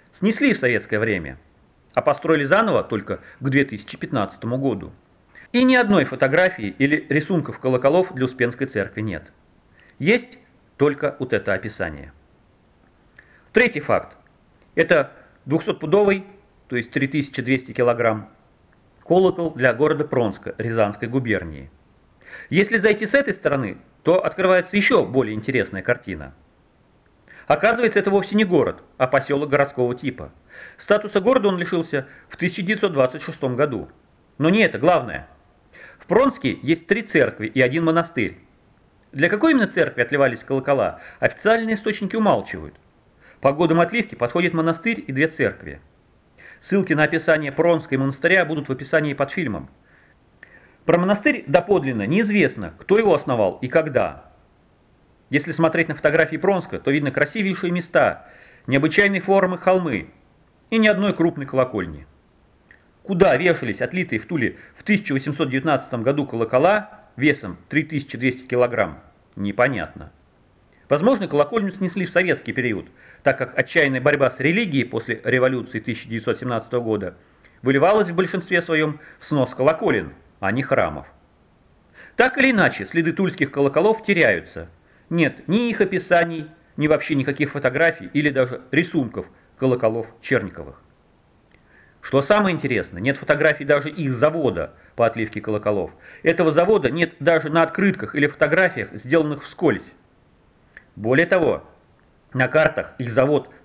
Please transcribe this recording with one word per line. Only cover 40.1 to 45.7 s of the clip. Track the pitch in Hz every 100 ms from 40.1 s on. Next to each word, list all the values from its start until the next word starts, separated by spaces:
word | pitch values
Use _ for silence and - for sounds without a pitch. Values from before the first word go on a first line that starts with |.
| 147 135 120 -
колокола, | 135 131 139 92 - - -
официальные | 123 - 208 226 226 214
источники | 220 208 196 226
умалчивают. | 214 120 - - 76 - _ _ _ _ - _
По | 135
годам | 147 165 165
отливки | 175 226 - -
подходит | 120 175 175
монастырь | 165 165 165 226 226 -
и |
две | 131 160
церкви. | - 113 - 76